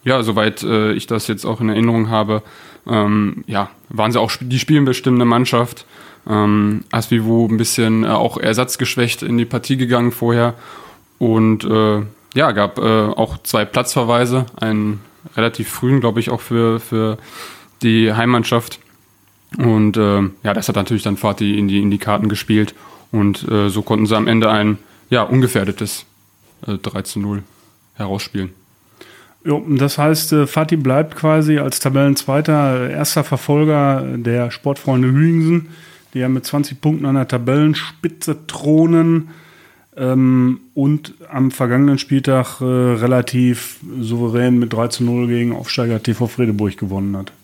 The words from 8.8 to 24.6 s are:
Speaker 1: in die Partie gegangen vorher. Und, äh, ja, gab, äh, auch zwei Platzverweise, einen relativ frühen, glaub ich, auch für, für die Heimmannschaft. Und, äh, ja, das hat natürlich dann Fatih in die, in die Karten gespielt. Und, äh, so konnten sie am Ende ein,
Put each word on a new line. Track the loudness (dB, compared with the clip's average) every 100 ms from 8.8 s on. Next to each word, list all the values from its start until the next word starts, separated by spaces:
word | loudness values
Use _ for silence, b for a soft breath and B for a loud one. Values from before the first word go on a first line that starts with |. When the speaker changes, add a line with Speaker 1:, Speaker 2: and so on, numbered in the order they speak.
| -4 -2 -2 -4
Speaker 1:
in | -2 -2
die |
Partie | -2 -4 -2 -2
gegangen | 0 2 0
vorher. | 0 0 2 0 -2 B B B B _ _
Und, | 2 4 4 2
äh, | 0 2 2 0 -4 -14 _
ja, | 0 0
gab, | 2 -2 0
äh, |
auch | 2 2 2 -2 -4 -4
zwei | -4 -2
Platzverweise, | 0 -2 -2 -2 2 2 2 0 -2 -4
einen | -2 0 -2 -4 -12 _ -10 -2
relativ | -2 -2 -8
frühen, | -4 0 2
glaub | 2 0
ich, | -4
auch | -6
für, | -2 0 0 0
für | -4 -2 -2 -4 B B B B B _
die | 2 4 4
Heimmannschaft. | 2 2 2 2 -2 -2 -18 _ _ _ _ _ _ _ -2
Und, | 2 4 2 2
äh, | 2 2 0 -4
ja, | -4
das | -2 -2
hat |
natürlich | -2 -2 -2
dann | -2 -2
Fatih | -2 0 0 0
in | 0
die, | 0
in | 0
die | 0
Karten | 0 0 0
gespielt. | -2 0 0 0 B B B B
Und, | 0 0 0 -2
äh, | 0 0
so | -2
konnten | -2 0 2
sie | 2
am | 2
Ende | 2 4
ein, | 2